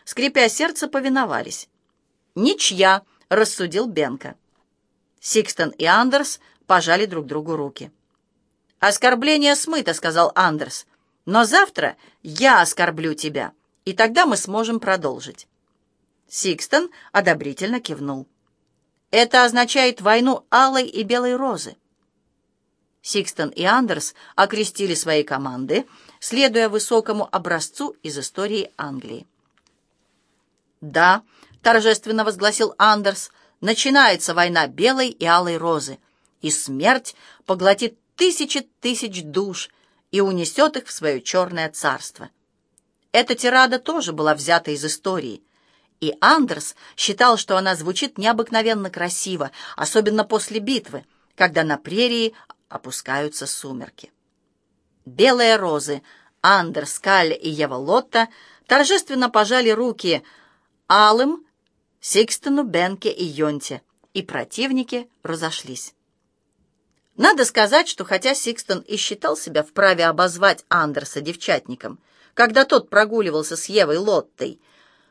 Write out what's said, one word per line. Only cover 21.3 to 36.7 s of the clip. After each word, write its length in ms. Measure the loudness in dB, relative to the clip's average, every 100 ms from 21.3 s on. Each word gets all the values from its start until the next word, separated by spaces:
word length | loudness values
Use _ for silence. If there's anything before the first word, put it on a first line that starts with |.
| -2
розы». 400 | -2 -4 -8 -16 _ _ _ _ _ _ _ _ _ _ _ _
Сикстон 460 | -6 -4 -4 -6 -6
и 140 | -2
Андерс 500 | 2 2 2 -2 -6 -12 -8 0
окрестили 580 | 0 0 -4 -4 -4
свои 280 | -2 0 0
команды, 640 | 0 -4 -6 -8 -2 -2 -4 _ _ _
следуя 480 | -6 0 2 2 0
высокому 600 | -2 0 0 0 -4 -4
образцу 640 | -4 -4 -4 -6 -8 -10 -8
из 160 | -12 -10
истории 520 | -10 -6 -4 -4 -6 -10
Англии. 500 | -12 -10 -12 -16 -18 _ _ _ _ _ _ _ _ _ _ _ _ _ _ _
«Да», — 420 | -4 2 4 4 -2 _ _ _
торжественно 640 | 2 4 4 0 0 -2
возгласил 500 | -2 0 -2 0 -2 2
Андерс, 540 | 4 4 0 -4 -10 _ _ _
«начинается 720 | -4 -2 2 6 6 4 -2
война 360 | 0 2 2 0
белой 400 | 0 0 2 -2
и 180 | -2 2
алой 300 | 2 2 -2
розы, 420 | -2 -2 -4 -12 _ _ _ _
и 100 | -6
смерть 640 | -6 -6